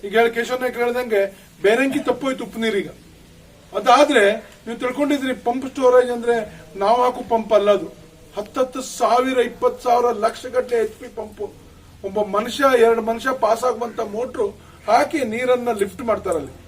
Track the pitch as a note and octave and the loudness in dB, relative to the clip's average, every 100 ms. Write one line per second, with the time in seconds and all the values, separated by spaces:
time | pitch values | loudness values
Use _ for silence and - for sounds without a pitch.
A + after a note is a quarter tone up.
0 | G3+ G#3+ A#3 A#3 A3+ B3+ B3 A#3 A#3+ A#3+ | 0 2 2 0 -6 -4 -4 -2 -2 -2
1 | B3 G#3 G3 - - - G3 A#3 C4+ D4 | -2 0 -2 -6 -20 -2 2 2 2 -2
2 | A#3 B3 C4+ C4 A#3+ A3+ A3+ G3+ D3+ - | -2 -2 -4 -6 -8 -4 -2 -2 -4 -12
3 | - - - - - - - - G#3 B3 | -20 -20 -20 -20 -20 -20 -10 -2 4 6
4 | D4 C4 G3+ A3 - - - A#3 B3+ B3+ | 6 6 4 2 -8 -18 -12 -6 -6 -2
5 | C#4+ C#4+ C4 A#3+ - B3 C4 C#4 B3+ B3+ | 0 0 -2 -4 -4 -4 -6 2 6 6
6 | B3 A#3+ A#3 A#3 G#3 - - F#3+ G3 A#3+ | 4 -2 -2 -2 -2 -14 -18 -2 2 4
7 | B3 - G3 A3+ G#3+ G#3+ G3+ G3 D#3+ - | 2 -2 -2 -2 2 2 4 2 0 -14
8 | - - - - G3+ C4+ B3+ C4+ - - | -20 -20 -14 -12 -8 -4 -4 -4 -12 -2
9 | A3+ A#3+ C4 B3+ - - B3 - B3 A#3+ | 2 2 2 0 -2 0 -2 -2 0 2
10 | A#3+ A3 A#3 - B3+ B3 A#3+ A#3+ G#3+ - | 2 0 -2 -4 -6 -4 -2 -2 -2 -6
11 | B3 A3+ G#3+ - G3+ - - - - - | -16 -14 -14 -10 -12 -12 -20 -20 -20 -12
12 | G3 G3+ G#3 G3+ A#3+ - C4+ B3+ A3+ A3+ | -6 -4 0 -2 -2 0 2 6 4 4
13 | A3 A3+ C4 C4 G#3+ A3+ B3+ A3+ A#3 A3+ | 0 -4 -4 -2 0 0 0 -2 -6 -6
14 | G#3+ G#3 B3 C#4 G3+ - - - - A3+ | -6 -6 -8 -4 -6 -6 -20 -14 0 2
15 | C#4+ D#4 B3 A3+ B3 B3 A#3+ G#3+ G3 - | 2 -2 -2 -2 0 0 0 -2 -2 -4
16 | A#3 G3+ F#3 E3 C3+ - | -2 -2 0 -4 -4 -14